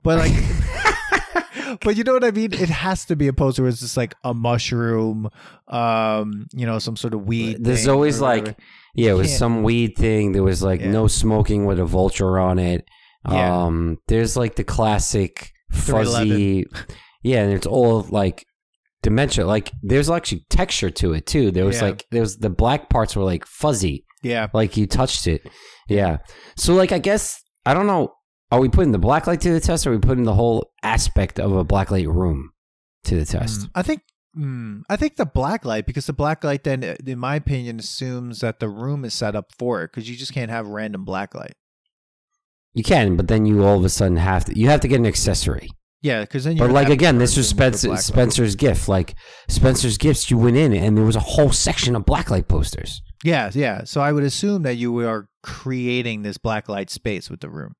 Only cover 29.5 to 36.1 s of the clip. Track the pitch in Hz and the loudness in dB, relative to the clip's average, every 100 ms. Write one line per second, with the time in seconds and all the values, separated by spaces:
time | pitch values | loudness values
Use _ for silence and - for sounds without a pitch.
29.5 | 165 - 139 147 113 127 127 117 101 117 | 2 0 0 0 2 2 2 2 2 2
30.5 | 113 - _ 104 113 - - 95 - 101 | 0 -4 _ -2 0 0 0 -2 -2 -2
31.5 | 95 82 98 95 98 80 82 92 71 65 | 0 0 0 0 0 0 0 0 -2 -8
32.5 | _ _ _ _ _ - 87 76 - 113 | _ _ _ _ _ -2 -2 -2 -4 -4
33.5 | 104 98 - 185 311 _ _ _ 160 143 | -6 -6 -6 -4 -4 _ _ _ -10 -8
34.5 | 127 113 104 - 208 302 - 170 - 135 | -8 -10 -14 -6 -4 -4 -2 -4 -2 -2
35.5 | 220 123 110 104 143 135 | -2 -2 -4 -4 -6 -8